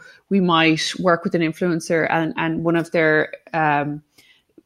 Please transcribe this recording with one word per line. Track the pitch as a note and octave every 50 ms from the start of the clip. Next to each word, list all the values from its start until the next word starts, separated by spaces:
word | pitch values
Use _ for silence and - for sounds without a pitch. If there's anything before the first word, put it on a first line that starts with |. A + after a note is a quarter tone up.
| - - - _ _ -
we | G3 G3
might | F3+ F3+ E3 D#3+ D#3+ D#3+ D#3+ D#3 - - -
work | - F3+ F3+ E3+ E3+ -
with | F#3+ -
an | E3+
influencer | E3 D#3+ D#3+ - F#3 F3+ E3 E3 - - E3+ D#3+ D#3 -
and, | - E3 D#3+ D#3 -
and | - E3 D#3+ D#3+ E3+ E3
one | E3+ E3+
of | E3+ D#3+ -
their, | - E3+ D#3+ D#3 D#3 D#3 - - - - - - -
um, | E3 D#3 D3+ C#3+ D3 C#3+ D3 D3 D3+ - _ _ _ - _ _ _ _ _ _ - -